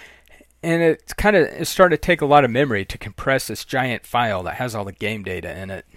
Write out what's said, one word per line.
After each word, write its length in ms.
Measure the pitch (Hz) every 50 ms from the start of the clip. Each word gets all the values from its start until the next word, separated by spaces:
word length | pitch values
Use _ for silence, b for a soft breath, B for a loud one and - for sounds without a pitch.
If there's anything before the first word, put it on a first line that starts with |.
| B B B B B B B B B B _ _ -
and 180 | 165 165 170
it's 320 | 170 160 156 - _ - -
kinda, 480 | - - 208 208 180 143 - - -
it's 80 | - -
starting 260 | - - 190 180 156
to 60 | 147
take 200 | - - 175 151
a 40 | 156
lot 180 | 139 147 147 139
of 80 | 120
memory 340 | 113 127 147 139 110 98 95
to 120 | - -
compress 500 | - - 107 - - - 139 135 131 -
this 180 | - 110 - -
giant 400 | - - 127 131 127 117 - -
file 360 | - - 120 120 110 101 92 92
that 120 | 87 -
has 180 | - 127 123 110
all 120 | 110 101
the 60 | 98
game 320 | - - 110 104 110 107 95
data 320 | 95 92 92 92 87 -
in 140 | 92 95 95
it. 160 | 95 - - _ b